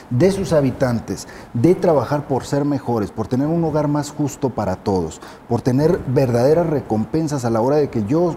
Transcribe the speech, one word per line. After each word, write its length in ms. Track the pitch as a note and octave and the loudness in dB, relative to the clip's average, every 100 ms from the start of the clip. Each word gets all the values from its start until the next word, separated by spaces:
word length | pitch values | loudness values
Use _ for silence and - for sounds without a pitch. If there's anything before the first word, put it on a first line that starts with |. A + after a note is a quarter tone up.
| - | -4
de 200 | B2 F3+ | 2 2
sus 200 | F#3+ E3 | 2 0
habitantes, 760 | D#3+ C3+ - C3 A2+ - F#2 - - - | 2 2 0 0 -2 -4 -10 -12 -18 -8
de 200 | A#2 D3+ | 2 4
trabajar 520 | F#3 F#3 D3 A#2 D3 C#3 | 4 4 2 2 -2 -2
por 160 | B2+ | -4
ser 200 | - C#3+ | -2 -2
mejores, 460 | C#3+ C#3+ - A#2 G2 | 0 -2 -2 -2 -2
por 160 | - A2 | -4 -2
tener 200 | B2+ D3 | -2 0
un 160 | E3+ | 0
hogar 240 | D#3+ D3+ D3+ | 0 0 0
más 220 | D3 C#3 | -2 -4
justo 380 | - C#3+ - C3 | -4 -4 -2 -4
para 260 | A2+ G2 F#2 | -2 -4 -2
todos, 440 | - F#2+ D#2+ - - - - | 0 0 -2 -8 -18 -12 -4
por 120 | A#2+ | -2
tener 380 | C3+ B2+ D#3 F#3 - | 2 2 2 2 0
verdaderas 600 | B2+ C3 A#2+ C3 D#3+ E3+ | 0 2 4 4 4 2
recompensas 800 | C#3+ - A2 A2 D#3 D#3+ C#3+ | -2 -2 -2 -2 -2 -2 -2
a 60 | A#2+ | 0
la 100 | A2+ | 0
hora 160 | A#2+ D3+ | 2 2
de 140 | C#3+ | 0
que 140 | A#2 | -2
yo 320 | G2+ D#3 F3 | 0 0 0